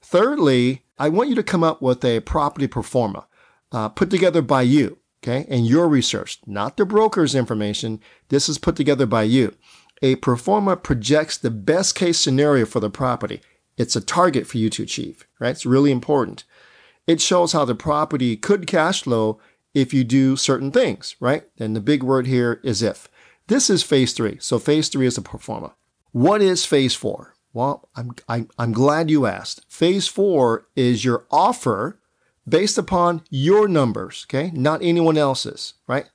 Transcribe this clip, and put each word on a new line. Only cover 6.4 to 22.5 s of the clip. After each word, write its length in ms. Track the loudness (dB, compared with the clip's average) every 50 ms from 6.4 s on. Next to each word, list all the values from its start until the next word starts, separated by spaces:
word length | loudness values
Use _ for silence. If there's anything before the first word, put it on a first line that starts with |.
| _
not 300 | -12 -6 -6 -6 -6 -2
the 80 | -2 -2
broker's 500 | 2 2 2 2 2 2 2 0 2 2
information. 680 | 0 -2 0 -2 -4 -2 -4 -4 -6 -6 -8 -8 -8 _ -20 _ _ _ _
This 200 | 0 0 0 0
is 100 | -4 -4
put 180 | -2 -4 -2
together 300 | 0 0 0 2 2 2
by 160 | 0 2 0 2
you. 320 | 2 4 2 2 2 -2 _ _ _ _ _ _ _ _ _ 0
A 140 | 0 0
pro 200 | 0 0 -2 -2
forma 400 | -2 0 0 0 0 2 0 -2
projects 640 | -2 -2 -4 -4 -4 0 0 0 0 0 -2 -8 -6
the 120 | -6 -6
best 440 | -6 -4 -2 0 0 0 0 -2 -2
case 240 | -2 0 0 0 0
scenario 480 | 0 0 2 2 2 4 4 2 2
for 140 | 0 -2 -4
the 100 | -4 -4
property. 500 | -4 -4 -4 -4 -4 -4 -6 -8 -10 -10 _ _ _ _ _ _ _ -6
It's 180 | -4 -2 -2
a 60 | -6 -4
target 440 | -4 0 2 2 2 2 0 -4
for 120 | -2 -4 -2
you 100 | -2 -2
to 120 | -2 -4 -8
achieve, 440 | -8 -8 -10 -10 -10 -12 _ -20 _ _ _
right? 120 | -4 -4
It's 140 | -4 -4 -2
really 280 | 2 2 4 4 4 2
important. 520 | 0 0 0 0 0 0 -2 -6 -16 -20 _ _ _ _ _ _ _ _ _ _ _ _
It 140 | 0 0 0
shows 320 | 2 0 2 2 2 2 2
how 120 | 0 0
the 100 | 0 -2
property 640 | -4 -2 -2 -2 -2 -2 -2 -2 -2 0 -2 -2
could 300 | -4 0 0 0 0 0
cash 360 | -2 0 0 0 0 0 -2 -2
flow 360 | -2 0 0 0 0 -2 -4 _ _ _ _ _ _ _
if 200 | 0 0 2 2
you 120 | 0 0
do 320 | 2 2 4 4 4 2
certain 340 | 0 0 -2 -2 -2 -2 0
things, 460 | 0 2 2 2 -2 -6 -10 -18 -16 _
right? 240 | -2 -2 -2 -2 -4 _ _ _
And 160 | -6 -4 -4
the 60 | -4
big 220 | 0 0 0 0 2
word 240 | 0 0 0 0
here 340 | 0 0 0 0 0